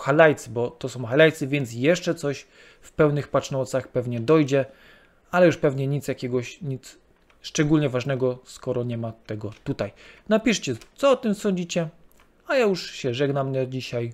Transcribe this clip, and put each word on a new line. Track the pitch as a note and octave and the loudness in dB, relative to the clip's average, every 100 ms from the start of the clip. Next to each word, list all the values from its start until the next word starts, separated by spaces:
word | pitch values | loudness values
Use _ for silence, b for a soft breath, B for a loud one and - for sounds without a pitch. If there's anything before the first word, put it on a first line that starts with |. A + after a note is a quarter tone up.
highlights, | - D3 D#3+ C#3 - | 2 6 6 6 -2
bo | A#2 A#2+ | -4 -4
to | - C3 | -6 -10
są | B2 A#2 | -8 -2
highlights, | C3+ D#3+ D3+ | 4 4 4
więc | C3+ C#3 B2 | -2 -4 -4
jeszcze | A#2 C3+ F3 F3 | 0 2 2 0
coś | E3 C#3+ C3+ - b b b | -4 -4 -6 -12 b b b
w | - | -10
pełnych | - D3+ C#3+ C3 | 2 2 2 -2
patch | C#3 - | -2 -2
notesach | C3+ B2+ C3 - | -4 -2 -4 -4
pewnie | C3 A#2+ A#2+ | -4 -4 -4
dojdzie, | A2+ D#3+ C#3+ C#3 C3+ b b b b b _ | 4 4 4 2 0 b b b b b _
ale | F3 F3+ | 4 4
już | - | 4
pewnie | D3+ C3+ C3+ | 0 0 -2
nic | C#3+ - | -4 -4
jakiegoś, | B2+ B2+ B2 A#2+ - | -6 -4 -4 -4 -10
nic | D3+ C3 - - _ _ _ _ | -10 -10 -12 -20 _ _ _ _
szczególnie | - - D3 D#3 D3 | -8 -2 2 4 2
ważnego, | B2 A#2+ C3 B2+ B2+ | 0 -2 -2 -2 -2
skoro | - - - A#2+ | -10 -12 -6 -4
nie | A#2+ A#2 | -4 -6
ma | A2+ | -8
tego | A2 - G#2+ G2+ - | -10 -10 -10 -10 -10
tutaj. | - C3+ G2+ B B B - | -8 -6 -6 B B B 0
Napiszcie, | G#3+ A3+ G#3 - A#2 - - | 0 2 0 -2 -8 -10 -2
co | C#4 | 2
o | C4 | 2
tym | A#3 | 0
sądzicie, | G3+ G#3 F3+ F3 F3+ D#3+ - _ _ _ _ - | -2 -2 -2 -2 -4 -4 -8 _ _ _ _ -4
a | C#4+ | 0
ja | A3 | 2
już | F3+ - | 0 -4
się | - C3+ | -6 -4
żegnam | A#2+ C#3+ C#3+ C3+ | -2 0 0 -2
na | C3 C3 | -2 -4
dzisiaj. | C3 B2 A#2+ A#2+ | -6 -6 -6 -6